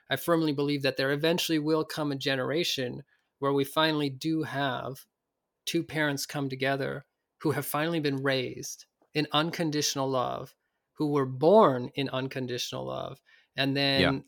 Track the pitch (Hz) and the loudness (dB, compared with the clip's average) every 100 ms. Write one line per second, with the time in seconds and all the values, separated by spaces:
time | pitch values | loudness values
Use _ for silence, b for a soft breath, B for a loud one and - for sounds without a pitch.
0 | b 135 - 165 156 139 143 143 135 131 | b -4 2 2 2 0 0 0 0 0
1 | 135 147 160 175 - 160 151 156 156 - | 0 2 2 2 2 0 2 0 0 -4
2 | 147 139 139 135 127 151 175 - 123 135 | -4 -2 -2 -2 0 -2 -2 -2 -4 -8
3 | - _ _ - 139 139 135 156 156 151 | -16 _ _ -4 0 2 0 2 2 2
4 | 143 131 160 160 131 139 139 127 127 135 | -2 -4 -4 -2 -2 -2 -2 -4 -8 -12
5 | - _ _ _ _ _ - 170 160 156 | -18 _ _ _ _ _ -4 -4 -2 0
6 | 147 139 - 151 139 131 131 139 135 139 | 0 0 -4 -4 -4 -2 -2 0 -2 -6
7 | - _ _ - 160 139 135 147 160 170 | -12 _ _ -4 -2 -2 -2 -2 0 0
8 | 147 135 135 135 123 123 131 - - _ | 0 0 0 0 -2 -8 -12 -14 -20 _
9 | _ 151 147 147 165 160 165 147 147 143 | _ -4 0 0 0 -2 -2 0 -2 0
10 | 135 131 123 - 127 _ _ _ _ - | 0 0 0 -4 -10 _ _ _ _ -4
11 | 151 143 131 131 156 214 180 127 127 - | 0 0 0 4 8 8 8 4 -4 -4
12 | 135 131 131 131 123 123 - 131 131 131 | -4 -2 -4 -6 -6 -6 -6 -6 -6 -6
13 | 131 135 _ b b - 139 139 139 135 | -8 -12 _ b b -2 0 2 2 4
14 | 87 135 | 2 2